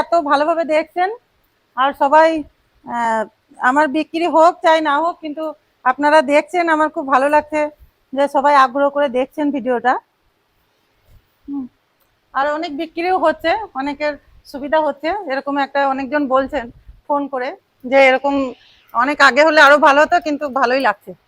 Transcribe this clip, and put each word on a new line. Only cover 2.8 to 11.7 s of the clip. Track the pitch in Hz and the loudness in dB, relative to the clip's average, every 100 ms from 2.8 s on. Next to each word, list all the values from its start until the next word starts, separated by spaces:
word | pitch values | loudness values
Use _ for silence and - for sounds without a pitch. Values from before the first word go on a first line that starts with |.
| 254 | -12
আহ, | 240 233 226 208 _ _ - 254 | -6 -2 -2 -4 _ _ -4 0
আমার | 285 302 311 | 2 0 0
বিক্রি | 302 330 339 311 | -4 -4 0 4
হোক | 330 359 330 | 4 4 0
চাই | 320 311 | 2 2
না | 285 | -2
হোক, | 330 339 | -2 -6
কিন্তু | 311 294 311 294 _ _ 247 | -12 -10 -10 -12 _ _ -4
আপনারা | 262 294 311 269 | 0 4 4 4
দেখছেন, | 294 294 359 339 311 | 0 0 -2 0 0
আমার | 311 330 | 0 -4
খুব | 269 | -2
ভালো | 269 285 302 | 0 2 0
লাগছে | 302 302 302 _ - _ _ 262 | 0 -4 -4 _ -20 _ _ -4
যে | 277 285 | -2 0
সবাই | 285 285 254 | 2 4 2
আগ্রহ | 269 285 285 | 0 -2 0
করে | 285 247 | -2 -2
দেখছেন | 262 - 285 262 | -4 -4 -4 -4
ভিডিওটা। | 240 240 247 277 _ _ _ _ _ _ _ _ _ _ _ - _ _ - | -4 -2 -2 -2 _ _ _ _ _ _ _ _ _ _ _ -20 _ _ -12
হুম। | 285 247 | -12 -12